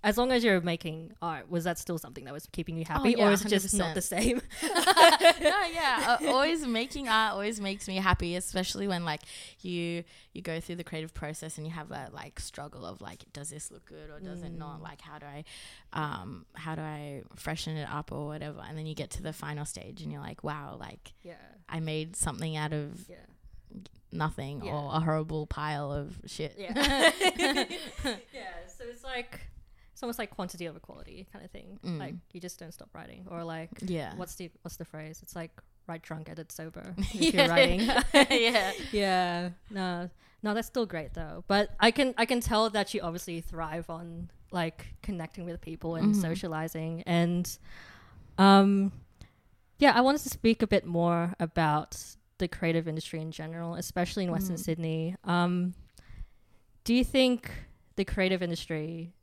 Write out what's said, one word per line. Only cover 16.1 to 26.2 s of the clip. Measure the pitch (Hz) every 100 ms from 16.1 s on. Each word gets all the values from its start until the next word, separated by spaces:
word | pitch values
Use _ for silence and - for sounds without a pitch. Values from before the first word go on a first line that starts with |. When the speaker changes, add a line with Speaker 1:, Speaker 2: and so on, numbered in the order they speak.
| 147 92 87 -
Speaker 2:
how | - 160 160
do |
I | 156 151 147 139 - -
freshen | - 160 - 156
it | 151
up | 147 -
or | 139 147
whatever? | 151 147 147 -
And | 156
then | 156
you |
get | 156 147
to | -
the | 160
final | 156 147 151 151
stage | - 104 151
and | 151
you're | 147
like, | 147 151
"Wow, | 151 147 139 -
like, | - - - -
Speaker 1:
Yeah. | 175 165 - 202 -
Speaker 2:
I | 165
made | 160 156 156 175
something | 165 131 160 156
out | 151
of | 151 147 - -
Speaker 1:
Yeah. | - - - - - - - 190 - _
Speaker 2:
nothing | 170 156 - 135 143
Speaker 1:
Yeah. | -
Speaker 2:
or | 147 143
a | 160
horrible | 160 156 156 156 151
pile | - 151 147 143
of | 143 143 -